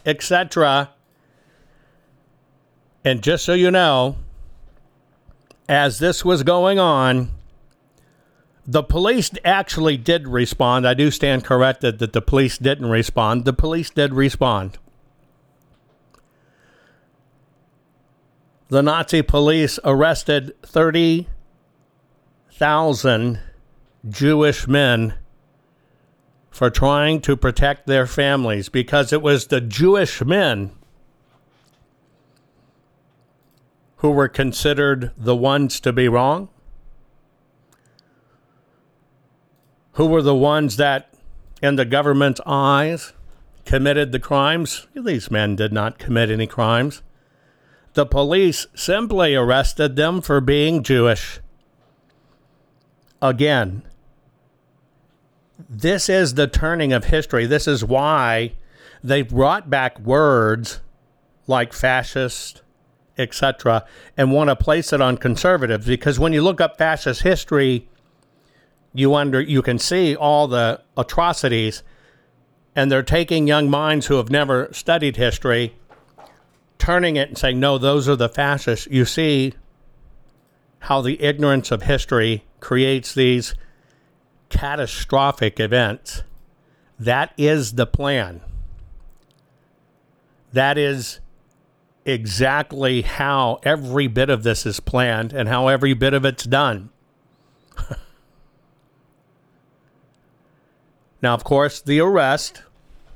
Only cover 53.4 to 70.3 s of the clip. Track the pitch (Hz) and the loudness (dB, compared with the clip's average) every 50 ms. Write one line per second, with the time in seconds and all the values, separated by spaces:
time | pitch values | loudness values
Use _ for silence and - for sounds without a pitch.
53.4 | 143 151 147 127 110 92 92 104 - - - - _ _ _ _ _ _ _ _ | 2 2 2 0 0 -2 -6 -10 -14 -16 -20 -20 _ _ _ _ _ _ _ _
54.4 | _ _ _ _ _ _ _ _ _ _ _ _ _ _ _ _ _ _ _ _ | _ _ _ _ _ _ _ _ _ _ _ _ _ _ _ _ _ _ _ _
55.4 | _ _ _ - - - 120 107 123 165 202 180 - - 185 190 185 139 123 143 | _ _ _ -20 -20 -16 -12 -4 -2 -2 0 0 0 0 2 2 2 2 2 0
56.4 | 143 131 - - 160 160 170 170 151 135 127 117 - - - 156 151 - - 120 | -2 0 0 -2 -2 0 -2 -2 0 0 0 0 2 2 0 0 0 -2 -2 -2
57.4 | 117 117 147 143 - 156 143 117 113 110 127 131 143 151 156 147 127 117 113 113 | 0 0 0 0 0 0 -2 -2 -2 -2 0 0 0 0 0 0 0 0 0 -2
58.4 | 117 117 117 - - - _ _ - - - - - 123 135 143 135 113 120 123 | -2 -6 -8 -14 -18 -18 _ _ -20 -20 -20 -12 -4 -2 -2 -2 -2 -2 0 2
59.4 | 135 143 175 208 180 147 143 135 127 127 - - 104 113 131 147 156 147 135 120 | 2 2 2 0 -2 -4 -2 -2 -2 -2 -6 -6 -4 0 2 2 4 4 4 4
60.4 | 110 110 110 113 113 - - - - - _ _ _ _ _ _ _ _ _ _ | 2 2 0 -2 -4 -10 -12 -14 -16 -18 _ _ _ _ _ _ _ _ _ _
61.4 | - - 131 123 120 120 - - - 131 127 127 120 - - 135 131 123 - - | -4 -2 0 0 -2 -4 -4 -2 0 0 0 0 -2 -4 -4 -4 -4 -4 -6 -10
62.4 | - - - - _ _ _ _ _ _ _ _ _ _ - - 127 117 - - | -14 -14 -16 -20 _ _ _ _ _ _ _ _ _ _ -8 -6 -6 -6 -4 -2
63.4 | - 135 131 - - 120 113 110 - - - - - - - - 135 131 139 147 | -2 -2 -2 -2 0 0 0 0 -2 -6 -20 -20 -20 -12 -4 0 0 2 2 2
64.4 | 156 143 131 - - - 151 170 160 - 160 139 135 127 123 123 - 127 113 - | 2 2 2 0 2 0 0 0 0 -2 0 2 2 2 0 0 -2 -2 -2 0
65.4 | - 180 185 165 131 110 110 104 107 123 131 135 - 147 139 127 156 165 160 151 | 2 2 2 2 2 0 -2 -2 0 -2 -2 0 0 -2 0 2 0 2 2 2
66.4 | 156 190 180 - 170 156 - - 160 160 160 147 - 143 123 - - 185 185 - | 2 2 2 2 0 -2 0 0 0 0 0 -2 -2 -4 -4 0 2 2 0 0
67.4 | - - 156 143 135 131 127 120 123 - _ _ _ _ _ _ _ _ _ _ | -2 -2 0 2 2 2 0 -2 -4 -10 _ _ _ _ _ _ _ _ _ _
68.4 | _ _ _ _ _ _ _ _ _ _ - 127 135 139 143 147 143 139 131 131 | _ _ _ _ _ _ _ _ _ _ -4 0 2 2 4 2 0 0 0 -2
69.4 | 151 151 147 135 120 135 120 113 - - 175 185 180 156 143 147 151 147 | -2 0 0 0 0 0 -2 -2 -2 -2 0 0 0 0 0 0 0 2